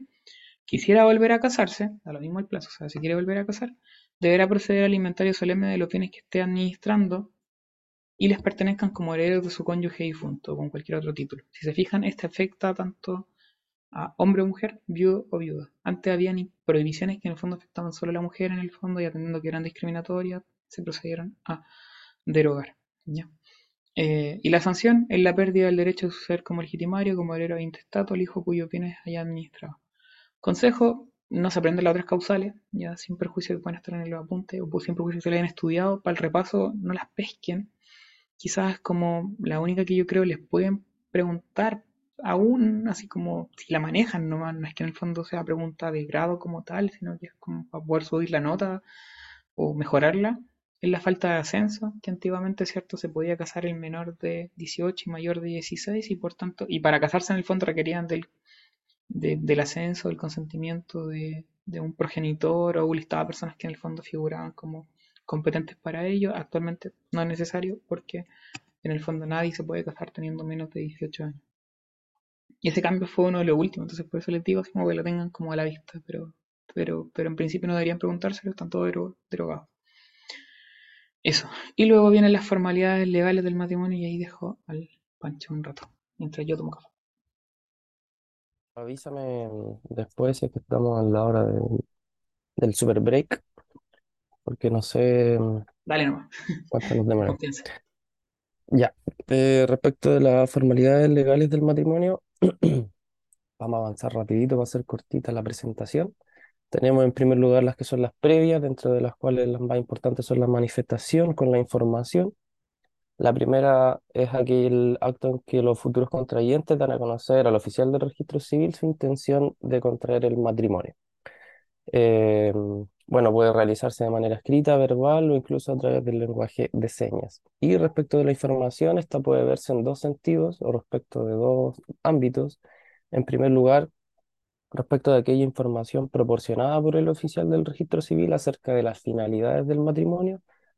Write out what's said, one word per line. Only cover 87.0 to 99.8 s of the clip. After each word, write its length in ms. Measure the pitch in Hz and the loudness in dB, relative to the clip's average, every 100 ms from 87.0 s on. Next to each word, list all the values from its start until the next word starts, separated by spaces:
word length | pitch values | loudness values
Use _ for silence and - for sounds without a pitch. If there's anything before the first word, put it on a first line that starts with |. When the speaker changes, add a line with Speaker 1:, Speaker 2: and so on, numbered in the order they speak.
| _ _ _ _ _ _ _ _ _ _ _ _ _ _ _ _ _ | _ _ _ _ _ _ _ _ _ _ _ _ _ _ _ _ _
Speaker 2:
Avísame 720 | - 120 135 151 139 135 123 113 107 107 107 | -16 -14 -14 -14 -10 -8 -8 -8 -10 -12 -12
después 520 | - 117 110 - 127 135 | -10 -6 -6 0 2 2
si 100 | 131 | -2
es 60 | |
que 60 | - | -4
estamos 420 | - 123 120 113 | -2 0 2 2
a 20 | |
la 200 | 110 107 | 4 4
hora 220 | 113 113 | 4 4
de, 160 | 107 107 110 113 - _ _ _ _ _ _ - | 2 2 0 -2 -4 _ _ _ _ _ _ 0
del 180 | 113 | 0
super 260 | 104 117 107 | 2 2 2
break, 420 | 110 131 - - _ _ _ _ _ _ _ _ _ _ | 4 2 2 -6 _ _ _ _ _ _ _ _ _ _
porque 280 | - 120 117 | -8 -2 0
no 120 | 113 | 0
sé, 560 | 107 120 123 123 120 117 113 110 107 _ | 0 2 4 4 4 4 2 -2 -6 _
Speaker 1:
Dale 220 | - 156 143 | -4 0 0
nomás. 220 | 139 - - - 156 - | -2 -8 -12 -8 -8 -4
Speaker 2:
cuánto 260 | 123 - | -4 0
nos 120 | 117 110 | 0 2
demoramos. 300 | 110 101 95 | 2 0 -2
Speaker 1:
Confianza. 280 | 147 139 - - _ _ _ _ _ _ _ _ - | -6 -8 -12 -16 _ _ _ _ _ _ _ _ 0
Speaker 2:
Ya. 280 | 131 120 - - - - | 2 2 0 -12 -10 0
Eh, 360 | 131 135 135 127 | 2 6 6 6
respecto 460 | 131 | 4